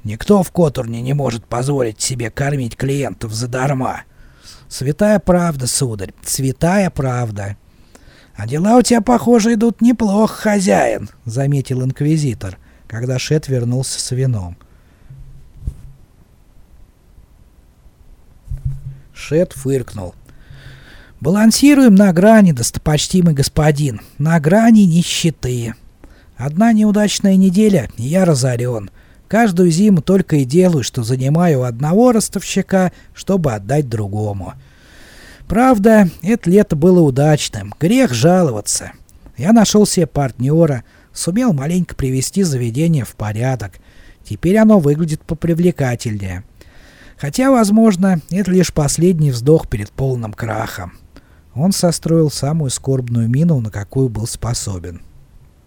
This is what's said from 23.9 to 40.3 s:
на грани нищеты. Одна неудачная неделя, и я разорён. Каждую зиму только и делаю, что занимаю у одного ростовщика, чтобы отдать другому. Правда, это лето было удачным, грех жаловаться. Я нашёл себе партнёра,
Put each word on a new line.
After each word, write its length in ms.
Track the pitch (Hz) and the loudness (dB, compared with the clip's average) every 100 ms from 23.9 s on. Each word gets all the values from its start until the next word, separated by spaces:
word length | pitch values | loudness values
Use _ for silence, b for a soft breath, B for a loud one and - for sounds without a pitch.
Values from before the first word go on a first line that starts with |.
| 107 B B | -6 B B
на 220 | 151 165 | 0 2
грани 480 | 147 202 226 220 190 | 2 4 6 6 6
нищеты. 880 | 165 - - 165 - 127 123 110 110 - _ b b b - | 2 0 -2 -4 -4 -6 -6 -8 -12 -20 _ b b b -10
Одна 380 | 127 156 226 | -6 0 2
неудачная 640 | 220 214 202 208 - 196 190 | 4 2 2 0 0 2 4
неделя, 540 | 190 180 214 180 110 - | 4 4 2 2 -2 -8
и 60 | |
я 220 | 123 180 180 | -4 0 2
разорён. 640 | 139 131 117 123 113 101 b b b _ | 2 0 -2 -4 -6 -10 b b b _
Каждую 420 | 208 233 175 180 | 0 2 2 2
зиму 320 | 160 214 180 | 4 2 2
только 360 | - 190 - 151 | 2 0 0 -2
и 80 | 127 | 0
делаю, 380 | 165 185 156 | 2 2 0
что 200 | 117 131 | -2 -6
занимаю 560 | 110 131 131 156 180 135 | -4 -2 0 0 2 0
у 40 | |
одного 480 | 123 117 151 190 254 | -2 -4 0 4 4
ростовщика, 800 | 226 - 202 - 196 - 190 185 b b | 2 -2 -6 -4 -4 0 0 0 b b
чтобы 400 | - - 190 147 | -12 -4 -2 -2
отдать 340 | 107 98 143 131 | -4 -2 -2 -2
другому. 680 | 110 101 104 107 101 87 - B B B B B B B B - | -6 -6 -6 -6 -6 -12 -16 B B B B B B B B -4
Правда, 600 | 196 262 226 214 214 185 - | 2 4 4 6 6 4 0
это 260 | 175 233 170 | -4 -2 2
лето 260 | 196 202 151 | 2 2 2
было 260 | 175 180 | 4 4
удачным, 720 | 151 127 151 151 - 104 101 - | 4 2 2 2 -2 -8 -10 -4
грех 340 | 131 247 254 | 0 2 2
жаловаться. 800 | 117 156 185 165 104 - - 95 - - - - - | 2 2 4 2 -2 -6 -8 -10 -18 -20 -20 -20 -4
Я 160 | 156 | 2
нашёл 320 | 233 196 208 208 | 4 4 4 2
себе 220 | - 165 | 0 -2
партнёра, 760 | 143 135 | -2 -4